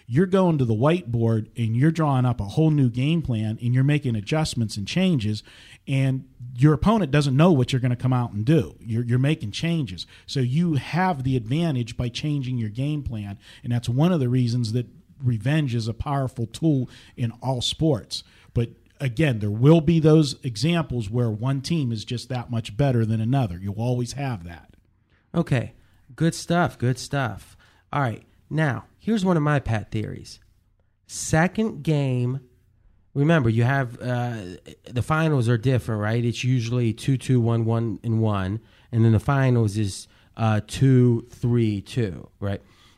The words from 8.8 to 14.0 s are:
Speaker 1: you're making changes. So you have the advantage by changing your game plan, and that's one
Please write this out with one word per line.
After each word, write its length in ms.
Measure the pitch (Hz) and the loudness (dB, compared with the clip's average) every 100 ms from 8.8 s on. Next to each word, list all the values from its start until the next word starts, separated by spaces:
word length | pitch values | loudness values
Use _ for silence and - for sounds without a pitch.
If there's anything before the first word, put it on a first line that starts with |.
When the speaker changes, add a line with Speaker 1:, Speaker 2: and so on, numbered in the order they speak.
| 104 113 | -6 -4
Speaker 1:
you're 160 | 120 127 | 0 0
making 320 | 139 160 107 | 2 0 -4
changes. 560 | - 170 170 117 90 - - - | -6 -4 -2 -4 -8 -14 -18 -8
So 140 | 139 | -4
you 360 | 123 143 175 147 | -2 0 0 0
have 480 | - 160 185 147 | -2 -2 0 0
the 120 | 131 127 | -2 -2
advantage 640 | 107 147 170 131 117 - | -2 -2 0 -2 -4 -6
by 100 | 123 | -8
changing 500 | 120 151 147 123 127 | -6 -4 -4 -4 -4
your 120 | 110 | -4
game 340 | 107 139 151 | -4 -4 -4
plan, 340 | 139 113 101 98 - - | -6 -8 -10 -12 -16 -14
and 100 | 117 | -4
that's 160 | 120 120 | -4 -2
one 240 | 123 | 0